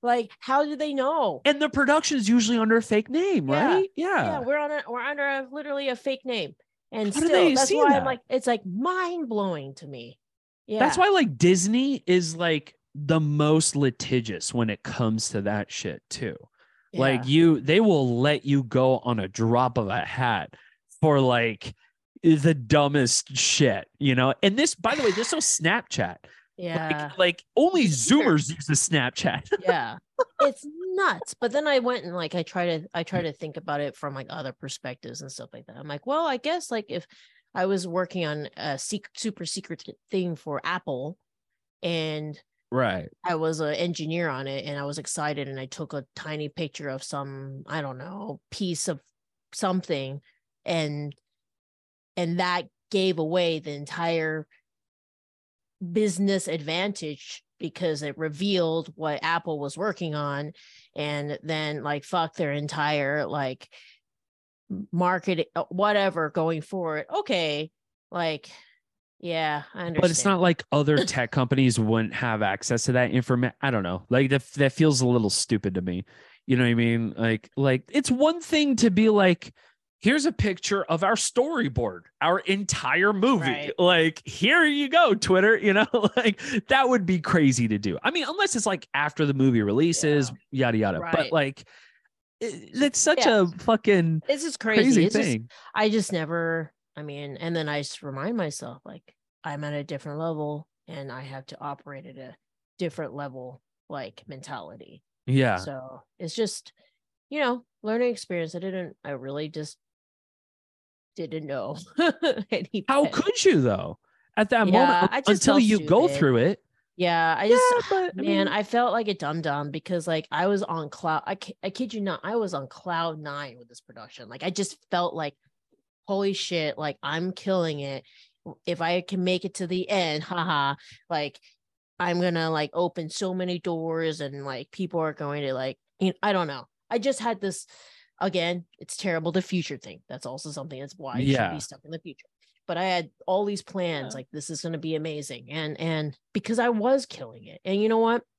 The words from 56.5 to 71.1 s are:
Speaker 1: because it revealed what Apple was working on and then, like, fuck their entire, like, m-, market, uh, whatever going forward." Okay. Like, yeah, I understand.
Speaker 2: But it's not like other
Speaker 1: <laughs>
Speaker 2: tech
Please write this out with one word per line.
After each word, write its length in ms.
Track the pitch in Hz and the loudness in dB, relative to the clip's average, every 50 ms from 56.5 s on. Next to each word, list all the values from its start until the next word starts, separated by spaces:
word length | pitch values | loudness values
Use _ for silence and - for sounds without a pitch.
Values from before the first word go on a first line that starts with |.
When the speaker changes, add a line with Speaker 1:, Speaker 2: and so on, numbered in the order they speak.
| 160 165 147 147 160 170 185 208 196 - 170 151 147 - - - - - _ _ _ _ | -6 -6 -4 -4 -4 -2 -2 -4 -4 -6 -8 -10 -10 -10 -14 -18 -18 -18 _ _ _ _
Speaker 1:
because 440 | - 160 - - 180 170 156 143 147 | -12 -10 -8 -4 -4 -2 -2 -2 -6
it 160 | 147 135 156 | -8 -6 -6
revealed 760 | 160 156 151 143 190 202 202 180 170 160 160 165 156 170 160 | -6 -6 -4 -4 -2 0 0 0 0 0 0 -2 -4 -6 -10
what 240 | - 156 156 147 135 - | -6 -4 -4 -4 -2 -2
Apple 360 | - 170 170 - 175 156 147 | 0 -2 -2 -2 -4 -6 -6
was 180 | 143 147 - | -6 -8 -6
working 380 | - 190 214 190 - 180 160 151 | -4 -4 -4 -4 -4 -6 -6 -4
on 380 | 147 147 143 143 139 147 151 - _ - - - - _ _ _ | -4 -4 -4 -4 -6 -6 -8 -12 _ -20 -20 -20 -20 _ _ _
and 420 | - 147 147 147 147 143 147 147 - - | -6 -6 -4 -4 -6 -6 -6 -8 -8 -6
then, 400 | 156 160 156 156 151 147 147 120 | -6 -4 -4 -4 -4 -6 -6 -4
like, 220 | 147 147 147 - | -4 -4 -6 -6
fuck 300 | - - 175 160 160 _ | -4 -2 -2 -2 -2 _
their 180 | - 175 147 143 | -4 -4 -2 -2
entire, 720 | 147 147 147 - 151 147 147 151 147 143 135 143 151 139 | -4 -4 -6 -4 -2 0 0 0 0 0 0 -2 -2 -2
like, 420 | - - 147 139 131 131 - - _ _ - - - _ _ _ _ _ _ _ _ _ _ _ _ _ _ _ _ | -4 -4 -4 -4 -4 -6 -10 -16 _ _ -20 -20 -20 _ _ _ _ _ _ _ _ _ _ _ _ _ _ _ _
m-, 180 | 202 190 202 - - | -12 -12 -10 -6 -2
market, 560 | 170 180 180 185 180 - - 180 160 165 - _ | 0 2 2 0 0 0 -2 0 0 -2 -4 _
uh, 100 | 165 - _ | -6 -6 _
whatever 600 | - 180 202 208 208 208 196 190 - 175 160 151 | -2 0 0 2 2 2 2 0 0 -2 -4 -2
going 300 | - 175 160 160 165 156 151 | -2 -2 0 0 -2 -4 -6
forward." 440 | - - 190 175 160 156 151 - - - | -8 -8 -6 -4 -4 -4 -4 -6 -4 -6
Okay. 580 | 403 403 - 233 180 165 156 147 147 156 160 _ _ _ _ _ _ _ _ | -6 -4 -2 -2 0 0 -2 -2 -4 -6 -8 _ _ _ _ _ _ _ _
Like, 400 | - 175 170 165 156 147 - - - - _ _ _ _ _ _ _ _ _ _ _ _ | -6 -4 -2 -2 -4 -6 -10 -16 -20 -20 _ _ _ _ _ _ _ _ _ _ _ _
yeah, 420 | - 175 165 160 156 151 151 147 147 - - | -10 -6 -4 -2 -2 -2 -2 -4 -6 -10 -12
I 80 | 214 180 | -10 -8
understand. 140 | 170 170 156 185 | -4 0 2 4
Speaker 2:
But 80 | 180 | 4
it's 140 | 165 - - | 4 2 2
not 160 | 202 190 180 | 2 4 6
like 240 | 180 180 170 - - _ - | 6 4 4 4 0 _ 2
other 240 | 151 143 139 151 | 2 4 6 4
Speaker 1:
<laughs> 80 | 143 - | 4 4
Speaker 2:
tech 260 | 185 | 2